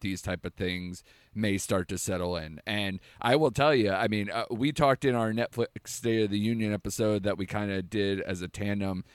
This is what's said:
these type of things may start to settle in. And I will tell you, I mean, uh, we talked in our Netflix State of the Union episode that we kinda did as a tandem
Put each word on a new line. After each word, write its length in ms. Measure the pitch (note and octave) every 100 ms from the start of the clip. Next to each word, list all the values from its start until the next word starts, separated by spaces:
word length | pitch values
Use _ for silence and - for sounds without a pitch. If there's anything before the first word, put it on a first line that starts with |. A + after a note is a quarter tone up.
these 200 | G2 F2+
type 240 | G2 F2+
of 80 | F2+
things 480 | - F#2 F2+ F2+ F2+ - - _ G#2+
may 180 | G#2+ G2
start 320 | - G2 F2+
to 80 | F#2
settle 380 | - F2+ F2 E2+
in. 240 | D#2 D2+ -
And 340 | G#2 G2 F#2+ - -
I 140 | A#2+ C#3+
will 140 | D3
tell 240 | C#3 D3
you, 160 | C3+ G2+
I 160 | F#2+ A2+
mean, 220 | G#2+ G2+
uh, 140 | G#2 -
we 220 | A2+ C#3+
talked 320 | D3+ C#3+ B2+
in 100 | C3+
our 180 | A#2+ A2+
Netflix 360 | A2+ A2+ A#2 A#2 - -
State 380 | - A#2 A2+
of 60 | G#2
the 80 | G#2
Union 340 | A2 A2+ G#2+
episode 480 | G#2 G2+ - A2 G#2
that 160 | G2+ F#2
we 80 | F#2
kinda 340 | G#2 G#2 F#2+
did 380 | F2+ G#2+ G2 G2
as 220 | - F2+
a 60 | F2+
tandem 560 | - G2+ G2+ G2 F#2+ -